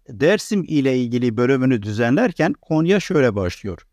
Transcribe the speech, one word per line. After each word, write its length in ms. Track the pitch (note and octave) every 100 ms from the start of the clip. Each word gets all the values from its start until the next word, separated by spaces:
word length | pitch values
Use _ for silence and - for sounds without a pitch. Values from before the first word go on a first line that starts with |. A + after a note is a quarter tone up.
| -
Dersim 560 | G#2+ E3 G#3 - G#3
ile 340 | D#3 D3+ C3+ B2+
ilgili 380 | A#2+ A#2+ B2 A2
bölümünü 460 | B2 C3+ C3 B2
düzenlerken 720 | G2+ G#2+ A#2 D3 A#3+ - D#3+
konuya 480 | - - D#3 E3 G3+
şöyle 340 | - E3+ B2+
başlıyor: 440 | G2+ F2+ - G2+ E2 _